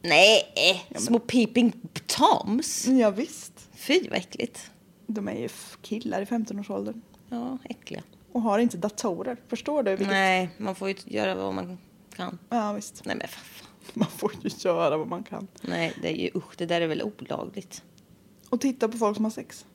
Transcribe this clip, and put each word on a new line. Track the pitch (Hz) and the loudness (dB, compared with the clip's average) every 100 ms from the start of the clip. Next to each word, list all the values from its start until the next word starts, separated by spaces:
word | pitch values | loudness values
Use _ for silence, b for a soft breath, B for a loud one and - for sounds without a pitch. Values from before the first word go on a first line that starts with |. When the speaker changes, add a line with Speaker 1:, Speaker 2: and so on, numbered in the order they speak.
Speaker 1:
Nej, | 170 151 196 220 - - | 6 8 8 8 4 2
Speaker 2:
Ja, | 165 180 - | 2 2 -4
men | - | -6
Speaker 1:
små | 233 233 | 2 2
peeping | - 247 226 240 233 - - - - | 4 4 4 6 4 2 -12 -12 -4
toms. | - 302 - - 226 - - 240 | 4 6 4 2 -2 -2 -2 4
Speaker 2:
Ja, | 262 214 | 6 6
visst. | 196 320 - - - - | 2 -6 -8 -18 -20 -20
Speaker 1:
Fy, | - - 339 302 | -12 2 2 2
vad | - | -4
äckligt. | - - - - - _ _ _ - | -6 -6 -6 -6 -18 _ _ _ -6
Speaker 2:
De | 214 202 | -4 -4
är | 226 | -4
ju | 226 | -6
f-, | - - - | -10 -18 -20
killar | - 220 240 190 | -8 -6 -2 -4
i | 202 | -2
femtonårsåldern. | 233 220 202 202 196 208 226 - - - | -2 -2 -6 -6 -6 -6 -10 -16 -20 -10
Speaker 1:
Ja, | 240 247 262 | -8 -6 -8
äckliga. | - 226 - - - - - | -10 -14 -12 -14 -14 -20 -6
Speaker 2:
Och | 247 | -2
har | 220 202 | 2 4
inte | 240 175 | 4 2
datorer. | 208 - 220 175 208 247 - | -4 -2 -4 -2 -6 -8 -8
Förstår | 233 - 294 | -6 -2 0
du? | 208 | 2
Vilket | 190 196 | 0 2
Speaker 1:
Nej, | 196 190 185 180 - | 4 4 4 0 -4
man | 208 | -8
får | 185 196 | -4 -6
ju | 196 | -6
göra | - 208 196 | -6 -2 0
vad | 185 196 | -2 -2
man | 190 175 180 - _ _ - | -4 -6 -12 -18 _ _ -10
kan. | 180 180 - | -10 -10 -4
Speaker 2:
Ja, | 233 208 | -2 -2
visst. | 208 - - | -4 -10 -14
Speaker 1:
Nej, | - - | -8 -6
men | - | -6
för | - | -12
fan. | - - - - | -18 -20 -20 -20
Speaker 2:
<laughs> | - | -14
Man | - 196 | -2 -2
får | - - 185 | 0 -4 -4
ju | - - | -8 -2
göra | 185 170 165 156 | 0 2 2 2
vad | 156 | -2
man | 175 | -8
kan. | 202 185 196 - | -8 -12 -12 -12
Speaker 1:
Nej, | - 170 165 - | -6 -2 -4 -2
det | 170 | -4
är | 160 | -2
ju, | 175 | -2
usch, | 185 - - | -4 -8 -8
det | 170 | -2
där | 170 | 0
är | 165 | 0
väl | 151 | -2
olagligt. | 208 - - - - 196 - - - - _ - _ _ - | -4 -8 -8 -8 -6 -12 -14 -18 -20 -20 _ -20 _ _ -6
Speaker 2:
Och | 240 | -2
titta | 269 247 226 | 0 0 -2
på | 233 | 2
folk | 214 208 | 0 2
som | |
har | 220 | -2
sex. | - - - - | -2 -14 -18 -20